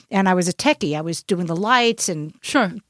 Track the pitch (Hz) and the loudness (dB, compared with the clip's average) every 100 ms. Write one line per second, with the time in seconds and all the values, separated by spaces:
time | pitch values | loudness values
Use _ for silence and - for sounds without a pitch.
0 | _ 196 190 180 175 - 285 294 160 151 | _ 0 2 2 0 0 0 0 -2 -2
1 | 165 160 - 180 170 165 214 247 233 226 | -4 -8 -4 -4 -2 -2 2 2 2 0
2 | - 156 151 - - 285 196 202 _ | -4 -4 -8 -12 -2 0 0 -4 _